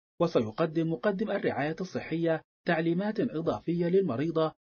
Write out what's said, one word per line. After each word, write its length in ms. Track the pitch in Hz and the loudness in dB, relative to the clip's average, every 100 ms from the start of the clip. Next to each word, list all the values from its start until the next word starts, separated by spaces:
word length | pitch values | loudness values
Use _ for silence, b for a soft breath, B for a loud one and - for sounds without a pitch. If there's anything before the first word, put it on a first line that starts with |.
| _ - | _ -2
وسيقدم 680 | 170 151 107 - 160 160 165 | 0 2 0 0 -2 0 -2
مقدم 400 | 160 214 190 214 | 0 0 0 -2
الرعاية 440 | 196 - - 147 160 | -2 -2 0 -2 -4
الصحية 600 | 185 - - 165 165 160 - _ - | -6 -8 -4 -2 0 0 -4 _ -2
تعليمات 540 | 165 165 170 208 214 | 0 2 0 0 0
إضافية 680 | 165 156 165 - - 170 175 | -2 -2 -2 -2 -2 0 2
للمريضة 680 | 190 180 117 160 160 156 - _ | 4 4 0 0 2 0 -2 _